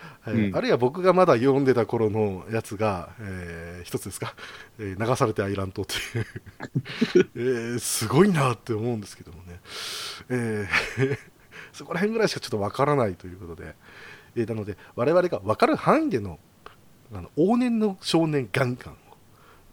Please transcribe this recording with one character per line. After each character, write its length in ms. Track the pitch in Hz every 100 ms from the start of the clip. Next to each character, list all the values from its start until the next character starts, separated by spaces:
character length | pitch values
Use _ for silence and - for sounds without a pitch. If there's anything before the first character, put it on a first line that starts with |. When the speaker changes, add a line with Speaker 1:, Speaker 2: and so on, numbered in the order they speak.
| - - -
Speaker 1:
え 40 |
ー、 180 | 110 107
Speaker 2:
う 20 |
ん。 60 | -
Speaker 1:
あ 40 |
る 80 | 240
い 20 |
は 60 | 147
僕 260 | 123 175
が 100 | 185
ま 140 | 175 180
だ 80 |
読 240 | 120 135 135
ん 40 |
で 100 | 135
た 120 | 120 107
頃 240 | 117 107
の 340 | 107 104 92 95
や 120 | 113
つ 140 | - 101
が、 340 | 107 92 80 -
え 600 | 104 92 87 85 85 87
ー、 20 |
一 140 | 87 127
つ 60 |
で 60 | 101
す 80 | -
か。 140 | - - - - - -
え 160 | 101 92
ー、 80 | 113
流 100 | 127
さ 100 | 120
れ 80 |
て 80 | 107
ア 60 | 98
イ 80 | 98
ラ 80 |
ン 60 | 95
ド 120 | -
っ 40 | 95
て 80 |
い 260 | - - 113
う。 60 | - - - - - 135 - - - - -
<laughs> 0 |
え 40 | - 123 123 117 120
ー、 20 |
す 300 | - - 107
ご 160 | 127
い 80 | 208
な 200 | 165 135
っ 40 | 117
て 140 | -
思 220 | 107 120
う 20 | 113
ん 40 |
で 60 | 101
す 100 | -
け 80 |
ど 80 | -
も 100 | 85
ね。 180 | 90 87 - - - - - - -
え 400 | 123 117 107 98 98 - -
ー、 200 | 135 135 - -
<laughs> 260 | - - -
そ 120 | -
こ 100 | 143
ら 60 | 170
辺 140 | 208
ぐ 40 | 226
ら 80 | 208
い 20 |
し 60 |
か 60 | -
ち 60 | -
ょ 20 |
っ 20 |
と 100 | 107
わ 100 | 101
か 140 | -
ら 120 | 139 143
な 100 | 110
い 80 |
と 120 | 87 90
い 80 |
う 20 | 90
こ 100 | 85
と 100 | 80
で。 180 | - - - - - - -
え 80 | -
ー、 60 | 110
な 60 |
の 100 | 110
で、 120 | 101 98 -
我 160 | - 123
々 180 | 180 175
が 120 | 110
わ 120 | 101 107
か 100 | 247
る 100 | 302
範 300 | - 262 311
囲 40 |
で 100 | 139
の、 180 | 101 80 _ _ - - - - -
あ 80 | 104
の、 100 | 87 -
往 200 | 180 240
年 220 | 247 226
の 180 | 214 190
少 260 | - 165 160
年 220 | 147 117
ガ 120 | -
ン 120 | 127 123
ガ 140 | -
ン 40 |
を、 20 | - - - - - - - -